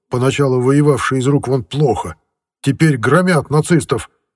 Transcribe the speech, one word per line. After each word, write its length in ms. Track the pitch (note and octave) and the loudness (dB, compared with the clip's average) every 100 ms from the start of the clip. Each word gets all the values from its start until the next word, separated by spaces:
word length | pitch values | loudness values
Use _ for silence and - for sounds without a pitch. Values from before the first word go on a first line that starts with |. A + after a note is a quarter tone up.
| _ | _
поначалу 500 | B2+ C3 C3 C#3 B2+ | -2 -2 0 0 0
воевавшие 580 | B2 C#3+ D3 C3 - C3 | 2 2 2 0 -2 -2
из 80 | B2+ | 0
рук 200 | C#3+ B2 | 0 0
вон 160 | C3+ | -4
плохо, 520 | A2 C#3 D3 G#2 F#2 - _ _ _ _ | -4 -2 0 -2 -6 -12 _ _ _ _
теперь 360 | - - D#3+ C3 | -4 0 2 2
громят 540 | B2+ D#3+ F#3 E3+ - | 2 2 2 0 0
нацистов, 580 | D3+ D3+ E3+ - A2+ - _ _ | -2 2 0 0 -6 -8 _ _